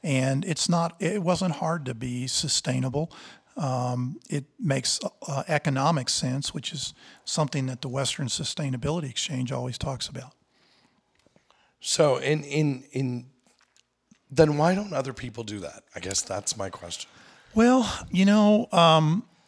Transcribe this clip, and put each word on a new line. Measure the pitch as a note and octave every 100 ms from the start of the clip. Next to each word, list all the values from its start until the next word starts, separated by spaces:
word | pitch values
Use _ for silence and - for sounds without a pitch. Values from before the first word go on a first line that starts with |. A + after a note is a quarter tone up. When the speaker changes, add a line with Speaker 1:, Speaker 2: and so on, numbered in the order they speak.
Speaker 1:
And | F3+ C3+ C3 C3+
it's | F#3 D#3+ -
not, | F3 E3+ -
it | E3+ G#3
wasn't | F3 F3 F#3 D#3
hard | D#3+ E3+
to | C3+
be | A#2 B2+ B2 C3
sustainable. | - D3+ - - B2+ C3 C3+ E3 - - - _ -
Um, | C#3+ B2+ B2 B2 B2+ - -
it | D3 C#3 _
makes, | G#3 C3+ - - G3+ _ -
uh, | C#3 -
economic | D3+ - C3+ C#3+ D#3+ B2
sense, | - B2+ C3 -
which | - -
is | D3 - - - -
something | - - D3 D3 C3
that | B2+
the | C3+
Western | C3 C3+ - C3
Sustainability | - C3+ - C#3+ B2+ C#3 E3+ C#3+
Exchange | - - B2+ B2+
always | C3 B2 A#2+
talks | - B2+ -
about. | C3 B2+ _ _ _ _ _ _ _ _ _ _ _ _ _ _ _
Speaker 2:
So | - - D3+ C3
in, | C3+ D#3
in, | C#3+ C#3+ D3+ B2+ -
in, | B2+ C3 B2 B2+ _ _ _ _ _ _ _ _ _ _
then | C3+ D#3 D3
why | D#3+
don't | F#3 G#3
other | D#3 C3+
people | A#2 B2 A2
do | G#2+ G#2
that? | D#2+ - _
I | -
guess | F2 -
that's | - F#2+ G2 A2
my | G2
question. | - F2 - - - - - -
Speaker 1:
Well, | A3 A#3 C4 A3 - -
you | F3 G3
know, | G#3 G#3 G#3+ A#3+
um, | F3+ E3 D#3+ D#3 F3 - _